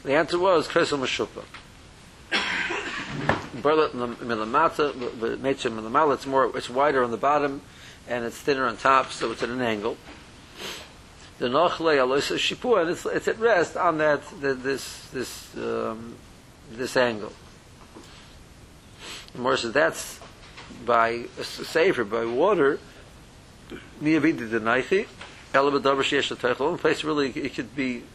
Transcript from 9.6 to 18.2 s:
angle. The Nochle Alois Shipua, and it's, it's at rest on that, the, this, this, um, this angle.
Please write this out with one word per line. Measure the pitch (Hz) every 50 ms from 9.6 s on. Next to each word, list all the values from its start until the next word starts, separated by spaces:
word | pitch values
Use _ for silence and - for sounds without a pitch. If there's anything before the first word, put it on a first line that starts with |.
angle. | 127 117 110 104 101 117 139 - - - - - - - - - - - - - - - - - - - - - - - - - - - - -
The | 131
Nochle | 123 123 147 170 175 - - 160 165 151
Alois | 139 127 127 131 143 139 -
Shipua, | 143 131 - - 190 - - 254 233 196
and | 165 160
it's, | 170 - -
it's | 151 - 156 - 196
at | - 220
rest | 220 233 160 180 160 - -
on | - 185 175 160 156
that, | 156 151 147 139 - - - 185
the, | 139 139 135
this, | 131 123 135 139 139 - - - - - - -
this, | 131 117 - - - - - -
um, | 113 117 117 113 113 113 113 113 110 113 117 117 - - - - - - - - - - -
this | 110 113 127 120 -
angle. | 135 123 120 113 104 101 - - - - - - - - - - - - - - - - - - -